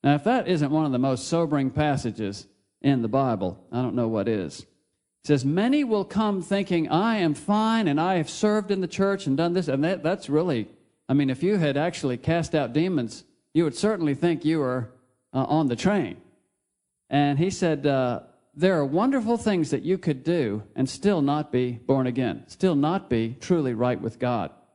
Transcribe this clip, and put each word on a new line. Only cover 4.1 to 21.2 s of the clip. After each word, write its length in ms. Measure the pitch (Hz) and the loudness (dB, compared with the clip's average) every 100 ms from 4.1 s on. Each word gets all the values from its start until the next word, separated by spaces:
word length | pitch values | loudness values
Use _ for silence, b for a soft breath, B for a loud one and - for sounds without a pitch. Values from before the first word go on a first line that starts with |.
| 110 101 | 0 0
is. 320 | 107 82 - | -2 -4 -10
It 80 | - _ _ _ _ _ | -20 _ _ _ _ _
says, 200 | - 147 | 0 0
"Many 400 | 131 170 226 294 | 2 0 2 2
will 220 | 269 214 185 | 0 -2 0
come 380 | 196 220 196 | 0 0 0
thinking, 440 | 170 196 196 175 156 | -2 -2 0 0 2
'I 280 | 160 220 220 | 2 2 2
am 180 | 170 | 0
fine, 540 | 143 - 208 220 226 190 | -2 0 0 2 2 2
and 120 | 143 | 0
I 180 | 175 185 | 0 0
have 120 | 151 | -2
served 400 | - 214 214 202 | 0 0 0 0
in 120 | 196 | -4
the 60 | 175 | -4
church 380 | - 196 196 151 | 0 0 0 -2
and 100 | 135 | 0
done 180 | 170 | 0
this.'" 140 | 175 156 | 0 0
And 160 | 135 | 0
that, 200 | 156 190 | 0 0
that's 260 | 156 196 - | -2 -4 0
really, 380 | 147 175 127 104 - _ _ - | 0 2 -2 -4 -12 _ _ 0
I 60 | 139 | 2
mean, 160 | 139 | 2
if 100 | 131 | 0
you 160 | 175 208 | 0 2
had 200 | 156 139 | 2 0
actually 400 | 165 170 139 120 | -2 -2 -4 -2
cast 360 | - 170 160 | 0 0 0
out 180 | 156 127 | -2 0
demons, 520 | 127 180 165 117 - _ _ _ 160 | 0 0 0 -2 -8 _ _ _ 0
you 80 | |
would 120 | 165 - | 0 0
certainly 380 | 208 208 156 | -2 0 -2
think 320 | 139 175 160 151 | 2 0 2 0
you 140 | 160 | 0
were, 320 | 131 127 120 - _ _ _ | 0 -2 -6 -12 _ _ _
uh, 120 | 131 131 | -4 0
on 220 | 156 143 | 2 2
the 80 | 117 | 2
train. 420 | 185 202 117 85 - _ _ _ _ _ _ _ _ | 2 0 -2 -8 -20 _ _ _ _ _ _ _ _
And 300 | 143 143 139 | 2 2 2
he 100 | 180 | 0
said, 380 | 190 175 151 143 | 0 0 0 2
uh, 340 | 135 127 113 - _ _ | 2 0 -2 -8 _ _
"There 240 | 147 180 175 | 0 2 2
are 80 | 139 | 0
wonderful 520 | 156 247 269 214 233 | 0 2 0 0 -2
things 340 | 220 190 151 | 0 0 0
that 100 | 139 | -2
you 160 | 156 185 | -2 -2
could 260 | - 135 | -2 -4
do 380 | 156 175 120 107 107 - | -2 0 0 -2 -8 -4
and 120 | 131 | -4
still 360 | - 196 185 | 0 0 2